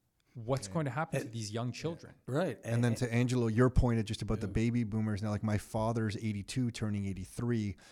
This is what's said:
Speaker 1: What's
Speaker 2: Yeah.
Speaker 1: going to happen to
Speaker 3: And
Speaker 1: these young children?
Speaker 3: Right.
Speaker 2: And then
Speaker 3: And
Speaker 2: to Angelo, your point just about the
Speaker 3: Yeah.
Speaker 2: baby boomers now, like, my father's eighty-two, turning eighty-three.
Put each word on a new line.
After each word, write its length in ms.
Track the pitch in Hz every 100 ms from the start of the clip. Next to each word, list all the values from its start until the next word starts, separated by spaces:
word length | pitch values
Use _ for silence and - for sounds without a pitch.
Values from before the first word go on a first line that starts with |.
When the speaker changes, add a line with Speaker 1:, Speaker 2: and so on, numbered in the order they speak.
| _ _ _ 127
Speaker 1:
What's 240 | 110 135 -
Speaker 2:
Yeah. 60 |
Speaker 1:
going 100 | 170 139
to 40 |
happen 300 | 127 165 139
to 60 | 113
Speaker 3:
And 60 |
Speaker 1:
these 180 | 113 104
young 200 | 113 123
children? 420 | - 160 170 - - -
Speaker 3:
Right. 320 | 139 180 107
Speaker 2:
And 180 | 113 117
then 100 | 120
Speaker 3:
And 40 | 117
Speaker 2:
to 140 | 120
Angelo, 340 | 117 123 127 113
your 220 | 110 127
point 340 | - 123 113 101
just 160 | 107
about 180 | 107 107
the 60 | 101
Speaker 3:
Yeah. 60 |
Speaker 2:
baby 320 | 98 117 120
boomers 380 | 110 110 107 101
now, 80 | 107
like, 120 | 104
my 160 | 110 104
father's 580 | - 110 110 117 110 98
eighty-two, 540 | 110 101 95 131 120
turning 360 | - 107 101 98
eighty-three. 720 | 92 90 - 120 117 104 - -